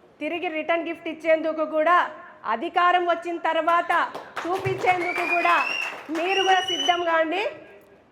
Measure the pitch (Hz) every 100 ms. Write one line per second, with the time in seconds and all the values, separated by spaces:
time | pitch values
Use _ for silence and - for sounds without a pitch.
0 | - - 302 339 349 311 302 339 330 330
1 | 330 311 320 320 320 320 311 311 311 359
2 | - - - - - 226 330 349 359 359
3 | 349 339 339 339 330 320 320 339 339 339
4 | 277 - - - 330 381 381 370 - 359
5 | 349 359 339 339 339 330 - - - -
6 | - 311 349 392 381 370 370 339 302 349
7 | 349 330 320 349 508 - - - - -
8 | _